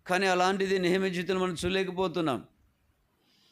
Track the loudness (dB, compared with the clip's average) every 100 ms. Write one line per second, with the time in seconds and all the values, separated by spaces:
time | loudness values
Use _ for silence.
0 | -4 0 2 2 2 2 0 0 2 2
1 | 0 -2 -2 -2 -2 -2 -2 -2 -2 -2
2 | -2 0 -2 -2 -6 _ _ _ _ _
3 | _ _ _ _ _